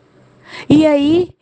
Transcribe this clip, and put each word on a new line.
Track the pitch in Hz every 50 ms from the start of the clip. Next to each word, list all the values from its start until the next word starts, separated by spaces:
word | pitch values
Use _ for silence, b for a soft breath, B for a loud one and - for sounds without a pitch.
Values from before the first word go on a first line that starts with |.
| _ _ _ _ _ _ _ _ B B B B B B
E | - 302 311
aí, | 311 294 285 285 294 320 349 359 339 - _